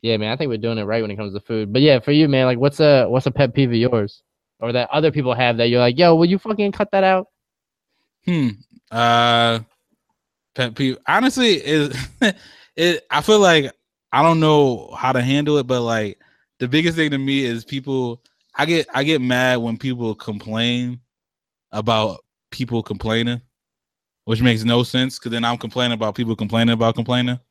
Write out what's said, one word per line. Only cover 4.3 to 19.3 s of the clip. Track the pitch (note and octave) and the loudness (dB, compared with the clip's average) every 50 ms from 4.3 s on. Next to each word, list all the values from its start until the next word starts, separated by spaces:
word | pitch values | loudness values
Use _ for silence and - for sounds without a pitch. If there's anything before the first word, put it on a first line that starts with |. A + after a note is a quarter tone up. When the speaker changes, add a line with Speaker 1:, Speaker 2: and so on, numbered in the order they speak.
| _ _ _ _ _ _ | _ _ _ _ _ _
Speaker 1:
Or | A2+ A#2 A#2+ | -8 -4 -2
that | B2 A#2+ - | -2 -2 0
other | - D3+ D#3 D#3+ D3 | -2 0 0 0 0
people | D#3 C3+ B2+ A#2+ | 0 -2 -2 0
have | A#2 B2+ A#2+ A#2+ A2+ | 0 0 0 2 2
that | A#2+ A#2+ | 0 2
you're | A#2+ B2 | 2 4
like, | B2 B2 B2 C3+ | 2 2 4 4
"Yo, | F3 F3 E3 | 4 6 6
will | D#3+ E3+ | 6 4
you | F3 F#3+ F#3+ | 2 2 0
fucking | _ A3 G#3+ G3+ G#3 G3+ G3 | _ -4 -4 -2 -2 -4 -2
cut | - G#3 G3+ | -4 -4 -2
that | - G3 F#3+ | 0 2 2
out?" | F#3+ F#3+ F#3 F#3+ _ _ _ _ _ _ _ _ _ _ _ _ _ _ _ _ _ _ _ _ | 2 2 0 -2 _ _ _ _ _ _ _ _ _ _ _ _ _ _ _ _ _ _ _ _
Speaker 2:
Hmm. | - F3 E3 C#3 A#2+ G#2 G#2 - _ _ _ _ _ | -2 0 0 0 -2 -4 -6 -18 _ _ _ _ _
Uh, | A2 A#2 A#2 A#2 A#2 A#2 A#2 A#2+ A#2 A#2 A#2 A#2 A#2 A2+ A2+ _ _ _ _ _ _ _ _ _ _ _ _ _ _ _ _ _ _ | -2 0 2 4 4 4 4 4 4 2 2 2 0 -2 -6 _ _ _ _ _ _ _ _ _ _ _ _ _ _ _ _ _ _
pet | - B2+ A#2+ A2 | -6 -6 -6 -4
peeve. | A#2 C3+ C3 B2+ - _ | -4 -4 -4 -4 -4 _
Honestly, | - - G3 A#3+ C4 - - B3+ A#3 F#3+ D3 - | 0 0 2 2 2 0 2 2 2 2 0 0
is | C#3 D3+ D#3 D3 C#3+ A#2+ B2+ C3 - - - | -2 0 0 0 -2 -4 -8 -10 -12 -6 -2
<laughs> | C4 G#3+ F#3 - - - - - - _ _ | -2 -2 -2 -4 -14 -20 -20 -20 -20 _ _
it, | - E3 F3 E3+ - - _ | -2 0 0 0 -2 -4 _
I | C3 D3 | -4 -2
feel | D3+ - G#3+ G#3+ | 2 4 4 6
like | G3+ F#3 E3+ D#3 C#3 C3+ - _ _ _ _ _ _ _ - | 6 6 6 4 2 0 -8 _ _ _ _ _ _ _ 0
I | C3 D3 | 2 2
don't | E3 E3 D#3+ | 4 4 4
know | D#3+ D#3 D3+ D3 C#3+ C3+ B2 A2 - - - - | 4 4 4 4 4 2 0 -4 -8 -14 -14 -6
how | - B2+ C3 | -4 -2 0
to | B2+ B2 | 0 0
handle | B2+ C3+ C#3+ D3 D3 D3 D3 | 0 0 0 0 0 0 0
it, | C3 B2 | 0 0
but, | B2+ B2 A#2+ | -2 -2 0
like, | A#2 A#2 A2+ G#2+ G#2 F#2+ _ _ _ _ _ _ _ _ _ | -2 -2 -2 -4 -6 -8 _ _ _ _ _ _ _ _ _
the | C3 | -6
biggest | B2 B2+ D#3 E3 E3+ E3 | -2 0 0 0 0 0
thing | E3 D#3+ D3+ C#3+ | 0 -2 -2 -2
to | C#3 | -4
me | C3+ C3+ C#3 C#3 C3+ | -2 -2 -2 -2 -2
is | B2 A#2 A#2 A2+ | -2 -4 -6 -8
people, | - - C3+ C3 C#3 C3+ C3 B2+ A#2+ A#2 A#2+ _ _ _ _ _ _ _ | -10 -12 -10 -8 -6 -4 -4 -4 -4 -8 -10 _ _ _ _ _ _ _
I | - D3 | -4 -2
get, | D#3 E3+ E3 D3+ - - | 0 0 -2 -2 -2 -4
I | C3 C#3 | -4 0
get | D3 D#3+ D3 | 0 0 0
mad | B2+ B2+ | 0 0